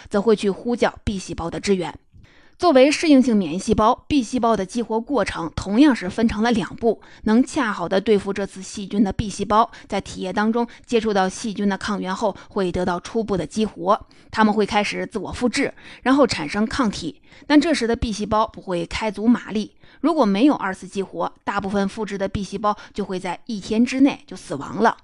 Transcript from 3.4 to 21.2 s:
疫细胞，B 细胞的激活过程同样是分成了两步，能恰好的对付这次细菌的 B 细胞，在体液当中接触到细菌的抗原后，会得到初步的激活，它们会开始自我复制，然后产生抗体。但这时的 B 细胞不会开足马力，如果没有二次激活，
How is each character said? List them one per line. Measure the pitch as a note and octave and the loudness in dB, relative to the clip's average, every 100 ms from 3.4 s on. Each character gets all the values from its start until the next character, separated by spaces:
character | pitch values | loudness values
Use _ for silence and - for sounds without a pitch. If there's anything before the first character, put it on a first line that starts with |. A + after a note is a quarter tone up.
| D#3+ F3 | 0 -2
疫 | |
细 | A3+ | 0
胞， | G#3 G#3+ - - | 2 2 2 0
B | D4 | 0
细 | G#3+ B3 | 0 0
胞 | A3+ G#3+ | 0 0
的 | F#3+ | -2
激 | A#3 | -6
活 | A3+ A3+ | -4 -4
过 | A#3 C4 | -2 -2
程 | F#3+ E3 E3 - | -2 -4 -8 -8
同 | F#3 G#3 | 0 4
样 | D4+ A3+ | 4 4
是 | F3+ | -2
分 | - A3+ | 0 0
成 | G#3 | 2
了 | A#3 | 0
两 | A3 D#3+ - | 0 -2 -2
步， | A3+ - - - | -2 -2 -6 -6
能 | G#3+ A3+ | 2 2
恰 | C4+ D#4+ A3+ | 2 0 -2
好 | F#3 E3+ | -4 0
的 | G3 | 0
对 | G#3+ G3+ | 2 2
付 | G3 | 0
这 | G3 G3 | -6 -6
次 | F#3+ | -10
细 | F#3 - F#3 | -14 -12 -4
菌 | G3+ | 0
的 | F#3+ | 0
B | - G#3 | -2 -6
细 | F#3+ G3 | -6 0
胞， | G#3 A#3 - - | 2 2 -2 -8
在 | G3 | -8
体 | - F#3 | -6 -8
液 | F#3 | -6
当 | G3+ G#3+ | 0 0
中 | A#3 A#3 - - | 0 -4 -8 -2
接 | A#3 | 0
触 | A3 | 2
到 | G3 F#3 | 0 0
细 | - A3+ | -2 -8
菌 | F#3 G3+ | -2 -2
的 | F#3+ | -2
抗 | - F#3+ | -4 -6
原 | F3+ | -4
后， | F#3+ G#3+ - - | -2 -4 -4 -6
会 | G#3 F3+ | -4 -2
得 | F3 | -2
到 | F#3 F3 | -2 -4
初 | - A3+ | -4 -4
步 | G#3+ F#3+ | -2 -2
的 | D3+ | -2
激 | G#3+ G#3+ | -2 -4
活， | - F3 A3 - - - | -2 -2 -2 -4 -20 -6
它 | - | 2
们 | G#3+ | 2
会 | G#3+ G3+ | 2 0
开 | G#3 | 0
始 | G#3 F3+ F#3 | -2 -4 -6
自 | G#3 | -8
我 | F3 | -8
复 | - A#3+ | -4 -2
制， | C4+ B3+ - - - | 0 -4 -6 -20 -6
然 | A#3+ C#4 | 0 4
后 | B3 | 2
产 | - D3 | 0 -6
生 | G3+ A3+ | -4 -2
抗 | - A3 | -2 -2
体。 | - E3 - _ - - | -2 -10 -12 _ -10 2
但 | D4+ | 4
这 | E4 | 4
时 | C#4+ A#3 | 0 0
的 | A#3 | -2
B | A#3+ | -2
细 | G3+ G3+ | -4 -2
胞 | G#3+ A3+ | 0 0
不 | - | -4
会 | F3 F3 E3 | -6 -6 -4
开 | - A3 | -4 -4
足 | G3+ A3+ | 0 2
马 | A3 - | 2 0
力， | G#3 G3+ _ - - | -6 -6 _ -20 -4
如 | C#4+ | 0
果 | D#4+ G#3+ | 2 2
没 | G3 | 4
有 | D4 | 4
二 | A3+ F#3+ F#3 | 2 -2 -8
次 | F#3 | -10
激 | G3 | -8
活， | F#3+ E3 | -6 -6